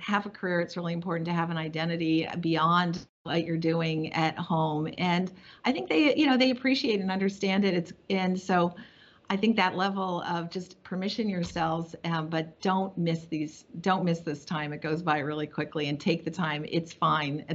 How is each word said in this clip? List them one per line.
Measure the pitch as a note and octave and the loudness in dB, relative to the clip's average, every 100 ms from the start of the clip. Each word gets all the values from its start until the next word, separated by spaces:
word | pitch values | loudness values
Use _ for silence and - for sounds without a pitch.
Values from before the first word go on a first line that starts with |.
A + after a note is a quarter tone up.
"Have | - G#3 G3+ | -2 -2 -2
a | |
career. | - F#3 F3 | -6 0 0
It's | E3+ F3+ | 0 -4
really | E3+ | -4
important | E3+ E3+ E3 E3 | -4 -4 -4 -2
to | |
have | E3+ E3+ | 0 0
an | E3 | -2
identity | D#3+ D#3+ E3 E3+ D#3+ D#3+ - F3 | -4 -4 -2 0 2 2 0 -2
beyond | E3 D#3+ D#3+ F3 F3 F3 - _ | 0 4 4 4 2 -2 -8 _
what | B2 E3 | -4 -2
you're | E3 E3 | 0 0
doing | E3 E3 D#3+ D#3+ D#3+ | 2 2 0 0 -2
at | - D#3+ E3+ | 0 0 0
home." | E3+ D#3+ D#3+ D3+ D#3 - | 0 0 2 0 -4 -2
And | F3+ F3 F3+ - - - | 0 0 0 -6 -20 -4
I | A#3+ | -2
think | D4+ F#4 | -2 0
they, | D#4+ D4 | 4 4
you | B3+ D4 | 6 4
know, | B3+ | 6
they | C4 | 4
appreciate | B3 C4 C4+ C#4 G3+ | 4 2 2 2 0
and | F#3+ | 0
understand | F#3+ G3 G3 G3 F#3+ | 0 0 0 0 2
it. | G3 | 4
It's, | F3+ E3 - - | 2 -2 -8 -2
and | F#3+ F#3 F#3 | 0 0 0
so | - F3+ F3 - - - - _ - | 2 2 2 -2 -16 -20 -20 _ -4
I | G3 | 0
think | A3+ G#3 | 2 4
that | F#3 F3+ | 2 2
level | G3 G3 F#3+ F3 - | 0 0 -2 -2 -2
of | E3+ E3+ | -4 -4
just | F#3+ F3+ - | -8 -10 -16
permission | - F#3 G3 - G#3+ | -8 -4 -4 -2 -2
yourselves, | F3+ E3+ F3 D#3+ E3 E3 - | -2 -2 0 0 0 -4 -6
um, | E3+ E3 D#3 | -2 -2 0
but | D#3+ E3 - | -2 -4 -2
don't | F#3+ F#3+ F#3+ F3+ | 0 2 0 -2
miss | E3 E3 - | 0 -2 -4
these, | D#3 D3+ - - E3+ | -6 -6 -8 -16 -4
don't | F#3+ F#3 | 0 2
miss | F3+ E3 | 2 0
this | E3 D3 | -2 -8
time. | - D#3+ D3 | -6 -4 -4
It | D3 | -6
goes | D3+ D#3 | -4 -2
by | F3 D3+ | 0 0
really | C#3+ D3+ D3+ | 0 -4 -4
quickly, | - D3+ D#3+ D3 | -4 -4 -4 -2
and | C#3+ | 0
take | G3 E3+ | 0 0
the | D#3+ | -2
time. | D#3+ D#3+ D3 D3+ | -4 -2 -4 -2
It's | E3+ E3 | -4 -4
fine. | - D#3+ D3+ C#3+ D3 | 0 2 2 0 -4
Uh, | - | -4